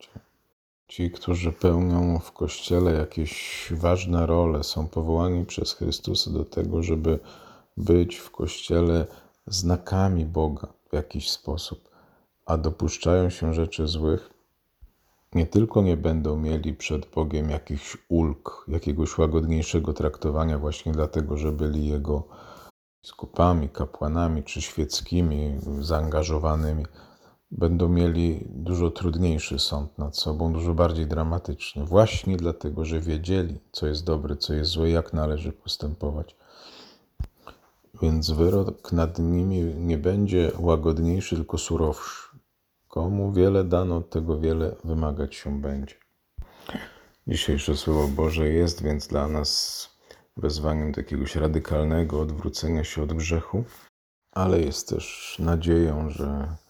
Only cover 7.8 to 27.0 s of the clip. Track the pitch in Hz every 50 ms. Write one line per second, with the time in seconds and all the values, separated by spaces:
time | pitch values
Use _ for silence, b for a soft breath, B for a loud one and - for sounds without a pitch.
7.8 | 85 104 107 90 87 85 - - - - - - 78 82 - - - - 87 85
8.8 | 87 85 85 82 80 B B B B B B _ _ - 101 95 90 85 90 85
9.8 | - - 95 95 95 95 92 85 78 78 85 80 78 78 73 69 - - - _
10.8 | _ _ - 73 73 - - 76 73 - - - - - 73 85 - - 80 -
11.8 | _ b b b b b b b b b _ _ _ - 82 80 76 80 80 -
12.8 | - 82 - - - 82 87 92 90 90 - - - 80 80 82 80 80 - -
13.8 | 78 76 82 78 78 78 80 - - - _ _ _ _ _ _ _ _ _ _
14.8 | - - _ _ _ _ _ _ _ _ - 82 82 - - 104 113 110 - 110
15.8 | 98 92 85 78 80 85 80 80 73 78 76 78 78 78 80 76 78 80 76 -
16.8 | - - 78 76 - - - 80 80 76 76 76 76 78 80 78 - - 76 71
17.8 | - - - - _ _ 85 82 80 76 71 - _ - - - - - 76 82
18.8 | - 73 73 80 80 - - - 80 78 78 80 80 80 80 80 78 - - 85
19.8 | 80 82 73 - 76 76 - - - 78 73 78 80 80 76 71 73 76 76 -
20.8 | - 80 78 78 76 73 - 80 76 71 73 73 76 78 76 73 76 76 73 76
21.8 | 73 73 73 73 71 76 73 71 73 B B B B B B B B B _ _
22.8 | _ _ _ _ - - - - - - - - 85 90 87 82 73 73 - -
23.8 | 76 - - - 76 76 78 85 85 82 80 76 71 - - 76 76 - - -
24.8 | 76 - - - - - 90 87 87 80 73 73 76 73 69 67 - 71 71 71
25.8 | 73 80 80 78 78 78 78 78 78 80 80 76 78 78 78 78 78 78 78 78
26.8 | 73 - B B